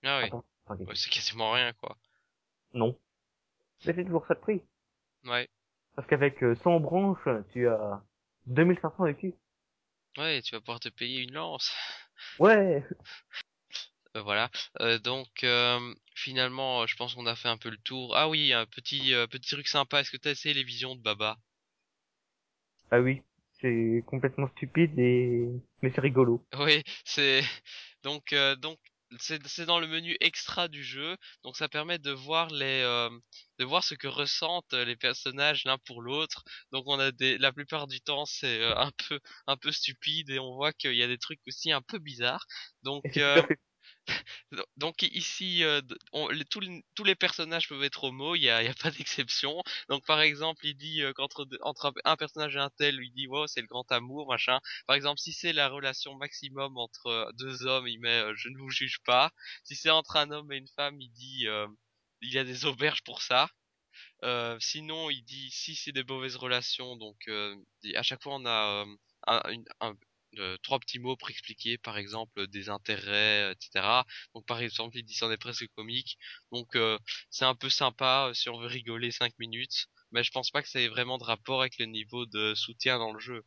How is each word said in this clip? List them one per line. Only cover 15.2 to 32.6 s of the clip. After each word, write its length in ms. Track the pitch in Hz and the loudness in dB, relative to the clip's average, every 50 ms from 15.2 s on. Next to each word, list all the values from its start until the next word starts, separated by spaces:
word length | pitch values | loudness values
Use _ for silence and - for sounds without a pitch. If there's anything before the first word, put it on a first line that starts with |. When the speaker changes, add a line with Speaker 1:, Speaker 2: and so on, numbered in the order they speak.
| 131 - _ - - | -6 -10 _ 0 2
Speaker 1:
euh, 520 | 127 120 120 120 123 123 123 123 120 120 _ _ _ _ | 4 6 6 6 4 4 2 -2 -6 -10 _ _ _ _
finalement, 680 | - - 135 131 131 127 127 127 131 135 131 127 123 | -10 -8 -4 0 0 0 0 0 -2 -2 0 2 2
euh, 60 | 113 | 2
je 80 | 113 - | 0 0
pense 180 | - 127 120 123 | -4 -4 -6 -6
qu'on 100 | 123 120 | -4 -2
a 100 | 117 117 | -2 -2
fait 120 | 117 - | 0 0
un 100 | 120 117 | 0 0
peu 120 | 110 - 117 | 0 -4 -10
le 80 | 110 | -10
tour. 380 | - _ - 131 131 127 120 - | -8 _ -6 -6 -6 -4 2 4
Ah 100 | 117 151 | 4 4
oui, 240 | 160 156 156 151 139 127 | 4 4 4 4 6 6
un 120 | 117 113 | 4 2
petit, 480 | 110 - - - - - 139 135 135 131 | 0 -6 -10 -8 -6 -4 0 2 4 4
euh, 140 | 123 117 | 4 4
petit 220 | 113 - 131 120 - - | 2 -2 -10 -6 -6 -6
truc 120 | 143 143 | -4 -2
sympa. 340 | - - 147 139 - - 143 | 0 2 2 0 4 2 2
Est-ce 100 | 135 - | 2 2
que 60 | - | -6
t'as 140 | 131 - 147 | -4 -2 -2
essayé 220 | 143 - - - 147 | -2 0 0 0 0
les 100 | 139 131 | 0 0
visions 320 | 123 120 117 127 131 131 | -4 -6 -6 -6 -8 -8
de 60 | 127 | -4
Baba ? 360 | 110 110 107 101 107 107 110 113 _ _ _ _ _ _ _ _ _ _ _ _ _ _ _ _ _ _ _ _ _ _ _ _ _ _ _ _ _ _ | -2 -2 0 0 0 -2 -2 -4 _ _ _ _ _ _ _ _ _ _ _ _ _ _ _ _ _ _ _ _ _ _ _ _ _ _ _ _ _ _
Speaker 2:
Ah 80 | 120 120 | 6 6
oui. 220 | 123 127 135 135 - _ _ _ _ _ _ _ | 6 6 2 0 -4 _ _ _ _ _ _ _
C'est 420 | - 127 117 117 113 113 113 120 120 | 0 2 2 4 4 4 2 2 0
complètement 440 | - - 131 123 135 - - 139 127 | -2 -4 0 0 0 0 0 -2 -2
stupide 500 | - - - 131 - 160 170 160 151 135 | -2 -6 -8 0 4 4 4 6 6 6
et, 480 | 123 123 123 123 127 123 120 120 120 120 123 123 - _ _ _ | 6 6 6 6 4 4 2 2 0 0 -2 -6 -10 _ _ _
mais 80 | - 127 | 0 0
c'est 120 | 127 - | 2 2
rigolo. 440 | 131 147 127 131 131 120 117 120 - _ - 135 | 2 4 8 8 8 8 6 2 0 _ -4 0
Speaker 1:
Oui, 240 | 143 156 151 151 151 - - - - | 4 4 4 4 4 -4 -12 -12 -8
c'est, 360 | - - - 143 139 135 135 143 123 - - _ - - - - - - _ - | -4 0 2 4 6 6 4 4 2 -4 -8 _ -16 -16 -16 -16 -18 -20 _ -8
donc, 300 | 135 147 151 _ - 151 | -8 -6 -6 _ 0 2
euh, 240 | 143 139 139 135 | 4 4 4 2
donc, 200 | 131 127 156 160 _ _ - _ _ _ _ 123 120 | 0 -4 -10 -10 _ _ -20 _ _ _ _ -16 -10
c'est, 220 | - - 160 151 139 | -6 -6 -6 -6 -8
c'est 180 | 143 - - 170 | -10 -8 -6 0
dans 140 | 160 170 170 | 2 2 2
le 80 | 165 | 2
menu 300 | 160 160 165 165 170 165 - | 0 -2 -4 -2 -2 0 2
extra 480 | - 170 - - - - - - 175 | 2 2 2 0 -6 -4 -2 -2 -2
du 160 | 170 151 143 139 | -2 -4 -10 -10
jeu, 320 | 123 131 135 143 160 180 - - - - _ _ | -8 -8 -6 -6 -6 -6 -8 -12 -20 -20 _ _
donc 120 | 123 127 | -12 -6
ça 140 | - 156 147 | -4 -6 -4
permet 280 | - 151 151 170 175 | -2 -4 -2 -2 -4
de 140 | 170 143 139 | -4 -2 -4
voir 380 | 139 131 131 143 160 165 170 165 | -4 -4 -4 0 2 2 2 0
les, 320 | 151 143 | -2 -2